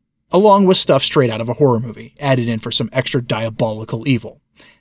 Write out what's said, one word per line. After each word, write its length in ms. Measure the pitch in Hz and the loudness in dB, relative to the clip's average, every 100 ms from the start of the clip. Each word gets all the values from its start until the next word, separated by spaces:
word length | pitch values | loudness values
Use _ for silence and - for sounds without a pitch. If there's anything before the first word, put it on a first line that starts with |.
| _ _ _ | _ _ _
along 340 | - 214 196 190 | 2 4 6 4
with 120 | 190 | 4
stuff 260 | - 135 | 2 2
straight 260 | - - 123 | 2 2 0
out 120 | 110 | 0
of 80 | 113 | -6
a 40 | |
horror 260 | 123 143 117 | 0 2 2
movie, 340 | 120 107 113 - | -2 -10 -18 -6
added 280 | 139 131 117 | 0 0 0
in 120 | 113 | -4
for 120 | 117 | -4
some 180 | - 113 | -4 -2
extra 320 | - - 139 | -4 -4 -4
diabolical 840 | 120 110 113 110 117 107 110 117 110 | -4 -4 -4 -2 -4 -4 -8 -6 -2
evil. 340 | 123 104 - _ _ _ _ | -2 -4 -16 _ _ _ _